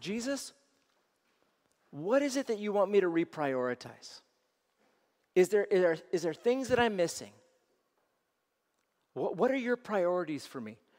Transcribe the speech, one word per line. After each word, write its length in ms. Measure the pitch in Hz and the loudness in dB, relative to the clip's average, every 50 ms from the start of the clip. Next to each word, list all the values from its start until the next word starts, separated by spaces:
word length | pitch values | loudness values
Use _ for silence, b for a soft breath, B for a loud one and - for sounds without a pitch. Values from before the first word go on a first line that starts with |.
"Jesus, 500 | 123 165 208 240 226 262 277 262 - - - _ _ _ _ _ _ _ _ _ _ _ _ _ _ _ _ _ _ _ _ _ _ _ _ _ _ _ | -8 -6 -6 -6 -4 -6 -6 -8 -10 -14 -18 _ _ _ _ _ _ _ _ _ _ _ _ _ _ _ _ _ _ _ _ _ _ _ _ _ _ _
what 300 | - 139 151 190 247 277 | -12 -8 -2 0 2 2
is 140 | 285 285 247 | 2 0 -2
it 120 | 277 262 | -2 -2
that 120 | - 226 202 | -2 -4 -4
you 140 | 208 208 196 | -2 0 2
want 180 | 208 196 190 | 2 2 4
me 80 | 208 202 | 4 4
to 80 | 185 | 4
reprioritize? 1120 | 175 165 165 170 165 - 160 147 139 131 127 123 127 123 - - 123 - - - - - - - _ _ _ _ _ _ _ _ _ _ _ _ _ _ _ _ _ _ _ _ _ - | 4 4 0 0 0 -2 -4 -2 -2 0 0 -2 -2 -4 -6 -10 -14 -18 -20 -20 -20 -20 -20 -20 _ _ _ _ _ _ _ _ _ _ _ _ _ _ _ _ _ _ _ _ _ 4
Is 120 | 185 185 | 4 4
there, 160 | 175 214 208 196 | 6 4 2 2
is 180 | - 202 185 | 2 2 4
there, 160 | 185 170 165 160 - - | 4 2 2 -2 -4 -4
is 100 | - 170 156 | -4 -2 -2
there 100 | 170 156 | -2 -4
things 340 | - - 240 247 269 262 | -2 0 0 0 0 0
that 120 | 226 254 240 | 0 2 2
I'm 180 | 240 226 208 | 2 2 2
missing? 340 | 185 170 165 - - 113 101 104 - _ _ _ _ _ _ _ _ _ _ _ _ _ _ _ _ _ _ _ _ _ _ _ _ _ _ _ _ _ _ _ _ _ _ - | 0 0 -2 -2 -6 -12 -16 -18 -20 _ _ _ _ _ _ _ _ _ _ _ _ _ _ _ _ _ _ _ _ _ _ _ _ _ _ _ _ _ _ _ _ _ _ -8
What, 240 | 131 151 - - | -6 -4 -4 0
what 140 | 165 202 254 | 0 2 2
are 40 | 262 | 2
your 220 | 277 233 240 247 | 0 -2 -2 -4
priorities 680 | 240 - - 214 196 175 175 180 180 175 151 151 135 - | -4 -4 -2 0 0 2 2 0 0 -2 -4 -6 -8 -10
for 140 | - - 139 | -12 -12 -12
me 180 | 113 107 113 - b b b | -12 -12 -14 -16 b b b